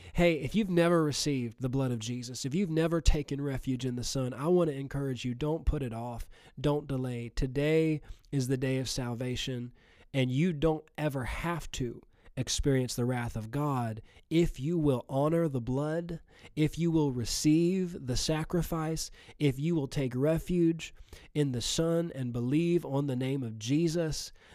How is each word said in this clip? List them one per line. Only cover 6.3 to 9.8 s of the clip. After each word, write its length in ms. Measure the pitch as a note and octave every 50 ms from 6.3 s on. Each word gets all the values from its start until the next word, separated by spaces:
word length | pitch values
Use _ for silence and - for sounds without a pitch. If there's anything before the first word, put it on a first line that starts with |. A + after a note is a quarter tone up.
| - - - - - -
Don't 280 | C3 D3 D3 D3 D3+
delay. 440 | C#3 C#3 C3 B2+ B2+ B2 A#2 A#2 A#2 -
Today 640 | - C#3 C3 B2 C#3 C#3+ D3+ D#3 D#3+ D#3+ D#3 D#3 D3 - - - - _ - -
is 160 | C#3 B2+ B2+
the 80 | C#3
day 220 | B2+ C3+ C3 C3 C3
of 100 | C3 -
salvation, 840 | - - B2+ A#2+ A#2 A2+ B2+ B2+ B2 A#2+ - C#3 B2+ A#2+ A#2+ A#2+ - -